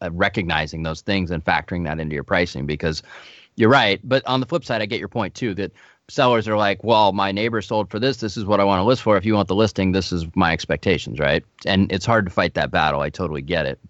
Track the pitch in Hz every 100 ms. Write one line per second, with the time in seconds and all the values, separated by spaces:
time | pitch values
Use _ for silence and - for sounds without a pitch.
0 | 87 85 98 110 85 78 78 82 80 80
1 | - 98 87 85 78 80 - 90 80 80
2 | 78 73 67 92 87 69 71 76 82 78
3 | - - - - - - 110 131 110 98
4 | 131 131 - 131 123 170 - 113 107 110
5 | 95 120 95 - 123 95 92 - - _
6 | _ - 127 117 107 107 104 101 104 110
7 | 104 98 98 98 113 110 101 110 98 107
8 | 131 120 110 117 98 101 98 95 104 131
9 | 113 101 104 107 98 95 110 - 92 92
10 | 92 90 82 95 85 82 - 80 98 82
11 | - 62 73 78 - _ - 95 98 95
12 | 113 113 92 - 90 85 71 87 78 71
13 | 73 - 87 76 69 85 69 69